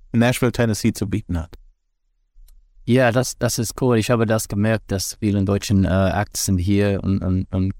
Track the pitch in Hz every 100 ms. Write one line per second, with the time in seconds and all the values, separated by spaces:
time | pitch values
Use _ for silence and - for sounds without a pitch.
0 | - 117 117 123 123 - 117 104 117 -
1 | 101 98 - 85 76 - - _ _ _
2 | _ _ _ - - - _ - - 123
3 | 123 117 123 - 120 - 113 - 127 117
4 | 104 120 110 110 - 101 107 113 - 98
5 | - - 107 101 95 101 - 98 95 92
6 | 95 80 - - - 92 90 101 101 98
7 | - 98 92 92 95 95 95 -